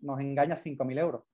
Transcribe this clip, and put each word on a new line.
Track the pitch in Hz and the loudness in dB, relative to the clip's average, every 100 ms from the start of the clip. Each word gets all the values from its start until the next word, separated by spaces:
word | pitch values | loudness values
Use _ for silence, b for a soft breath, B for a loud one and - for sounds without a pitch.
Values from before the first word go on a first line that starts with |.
nos | 143 135 | -6 -4
engaña | 139 139 151 160 | 0 4 4 2
cinco | - 139 | -4 -2
mil | 131 131 | -2 0
euros. | 170 123 - | 0 -2 -10